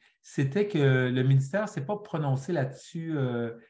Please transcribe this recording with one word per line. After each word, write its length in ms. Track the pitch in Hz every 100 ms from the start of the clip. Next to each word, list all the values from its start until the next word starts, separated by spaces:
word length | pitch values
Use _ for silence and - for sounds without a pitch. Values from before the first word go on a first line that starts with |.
| _ _
c'était 460 | - - 135 202 208
que 400 | 160 139 127 127
le 140 | 123
ministère 440 | 131 135 135 196 208
s'est 160 | -
pas 120 | 139 208
prononcé 560 | - 160 147 131 -
là-dessus. 680 | 170 127 - - 165 165 156
Euh, 360 | 127 120 117 - -